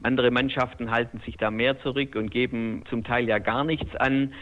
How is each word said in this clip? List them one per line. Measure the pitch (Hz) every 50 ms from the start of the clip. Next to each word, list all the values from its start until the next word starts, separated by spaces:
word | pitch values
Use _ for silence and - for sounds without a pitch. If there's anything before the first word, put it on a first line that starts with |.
| 104
Andere | 117 131 131 123 120
Mannschaften | 123 123 135 131 - 135 127 120 - - 120 113
halten | 113 120 120 120 - 117 -
sich | 110 -
da | - 110 107
mehr | 107 113 120 135 135 135
zurück | - 135 123 139 139 135 -
und | 107 110 104
geben | 101 120 127 127 123 117 113 113 110 - - -
zum | 127 117 104
Teil | - 120 123 120
ja | 110 107
gar | 104 92 110 113 131 147
nichts | 160 160 147 - - -
an. | - 127 135 135 135 139 135 - -